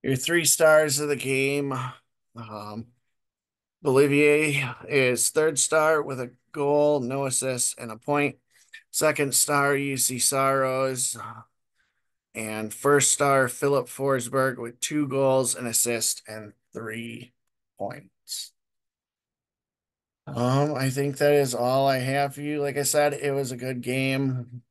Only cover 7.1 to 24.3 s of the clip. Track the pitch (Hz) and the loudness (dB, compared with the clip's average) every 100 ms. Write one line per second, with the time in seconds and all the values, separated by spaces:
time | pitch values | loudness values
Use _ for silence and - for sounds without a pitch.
7.1 | 135 139 123 131 127 - - 120 113 - | -4 -2 -2 -2 -2 -4 -4 -12 -12 -2
8.1 | 147 143 - _ _ _ - _ - 151 | 0 0 -4 _ _ _ -20 _ 0 0
9.1 | 147 143 - - 143 143 139 139 135 - | 2 0 0 2 2 2 0 -2 -2 -2
10.1 | 127 - 135 135 135 131 131 135 127 - | 0 -2 0 0 2 0 0 -2 -2 -6
11.1 | 113 113 113 - _ _ _ _ _ _ | -6 -12 -16 -20 _ _ _ _ _ _
12.1 | _ _ 113 110 110 110 - 143 143 139 | _ _ -10 -8 -8 -8 -4 2 4 2
13.1 | - 143 135 127 - 139 139 123 - 139 | 2 2 4 2 0 0 0 -2 -4 -2
14.1 | 131 117 135 131 123 117 117 - 151 143 | -2 -2 0 0 -2 -12 -8 -4 -2 -2
15.1 | 135 135 131 120 - 120 113 120 113 - | 0 2 2 0 -4 -2 -2 0 0 -2
16.1 | - - 110 107 - _ - 110 110 117 | -4 -10 -16 -16 -20 _ -12 -10 -10 -12
17.1 | 117 123 _ _ _ _ _ 101 143 - | -14 -18 _ _ _ _ _ -12 -12 -20
18.1 | _ - - - _ _ _ _ _ _ | _ -14 -14 -14 _ _ _ _ _ _
19.1 | _ _ _ _ _ _ _ _ _ _ | _ _ _ _ _ _ _ _ _ _
20.1 | _ - 127 123 135 147 135 135 131 143 | _ -10 -2 0 2 0 0 -2 -2 -4
21.1 | 139 147 147 139 120 123 135 139 131 127 | 2 4 4 4 0 2 2 2 2 0
22.1 | 139 143 139 147 147 143 135 131 151 147 | 0 -2 -4 -6 -2 -2 -2 0 2 2
23.1 | 139 143 139 131 123 127 127 120 131 135 | 2 -2 -2 -4 -6 -6 -6 -4 -2 0
24.1 | 135 135 | 0 -2